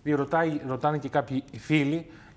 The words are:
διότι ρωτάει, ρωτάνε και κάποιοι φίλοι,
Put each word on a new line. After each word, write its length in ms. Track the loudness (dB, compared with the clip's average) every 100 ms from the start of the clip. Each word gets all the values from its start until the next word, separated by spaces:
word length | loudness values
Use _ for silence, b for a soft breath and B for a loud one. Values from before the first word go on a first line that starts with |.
διότι 180 | -2 0
ρωτάει, 400 | 2 2 2 0 -4
ρωτάνε 320 | -2 0 0
και 100 | 0
κάποιοι 360 | -2 0 -4 -6 -8
φίλοι, 500 | 0 2 2 -2 -6 B B